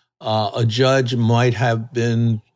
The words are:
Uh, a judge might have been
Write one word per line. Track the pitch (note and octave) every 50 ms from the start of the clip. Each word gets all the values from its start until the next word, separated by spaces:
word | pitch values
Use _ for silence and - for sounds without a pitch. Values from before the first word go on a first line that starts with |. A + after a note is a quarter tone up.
| _ _ _ _
Uh, | - A#2+ A2 A2 G#2+ G#2 -
a | B2 A#2+
judge | A2+ G#2+ B2 C3 C3 C3 C3+ B2+ A#2 B2+
might | A#2 A2+ A2 A#2+ A#2 B2 B2 A#2
have | G#2 C3 A#2+ A2+ A2 A2+ A#2+ -
been | A#2+ A#2 A#2+ A#2 A#2 A#2 A#2 A2+ G#2+ - _ _